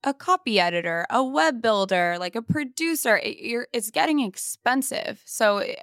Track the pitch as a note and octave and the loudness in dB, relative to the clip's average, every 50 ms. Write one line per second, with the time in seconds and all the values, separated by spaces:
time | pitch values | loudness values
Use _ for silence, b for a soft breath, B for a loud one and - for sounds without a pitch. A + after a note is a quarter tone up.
0 | - C#4 C#4 C#4 - - F#4 F4+ - B3 G#3+ F#3+ F3 F3 E3+ F3 E3+ E3+ E3 E3+ | -4 -4 -4 -2 0 0 0 0 0 2 2 2 4 2 2 0 -2 -2 -2 -2
1 | E3+ - - B3 C4 B3+ C4+ D4+ D#4+ D#4+ C4 A3+ A3 A3+ G#3+ G3+ G3 F#3+ F#3+ F3+ | -2 0 0 0 0 2 2 2 2 2 2 0 0 2 2 2 2 2 2 2
2 | F3 F3 F3 F3 F3+ F3+ - A3+ A3+ - - D4+ D4 B3+ - - D#4+ E4 E4 D4 | 2 2 0 -2 -4 -6 -6 -6 -4 -2 -2 -2 -4 -6 -6 -4 -2 -2 -2 0
3 | - B3 G#3+ - - A3 - - - A#3 A#3 A#3+ - - - A#3+ G#3+ A3 - D4+ | 2 2 2 2 2 -2 -6 -8 -6 -6 -4 -4 -4 -4 -4 -6 -6 -2 -2 0
4 | D#4+ D#4+ D4+ D4 B3+ G3 - - - - - - - A#3+ B3 C4+ B3+ - - - | 2 2 2 2 0 -2 -4 -6 -8 -10 -10 -4 -2 0 2 2 0 -2 -4 -6
5 | - - G#3 - _ - - - A3+ G#3 G3+ G3+ F#3+ - - - | -6 -6 -8 -10 _ -12 -2 2 2 2 4 2 0 -4 -6 -6